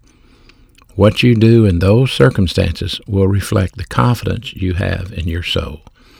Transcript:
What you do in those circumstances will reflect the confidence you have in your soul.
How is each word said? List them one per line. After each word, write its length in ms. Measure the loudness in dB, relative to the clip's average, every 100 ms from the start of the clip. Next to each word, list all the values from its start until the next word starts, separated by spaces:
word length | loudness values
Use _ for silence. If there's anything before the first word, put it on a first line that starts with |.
| _ _ _ _ _ _ _ _ _
What 280 | 2 2 4
you 120 | 2
do 320 | 4 6 6 4
in 140 | 2
those 300 | 2 2 2
circumstances 880 | 2 2 2 -2 0 -2 -4 -8 -10 -6
will 220 | 0 0
reflect 480 | 0 -2 -2 -2 -6
the 80 |
confidence 680 | -6 0 0 0 -4 -6 -10
you 200 | -8 -4
have 380 | -4 -4 -6 -8
in 160 | -8 -6
your 140 | -6
soul. 400 | -6 -6 -6 -14 -20 _ _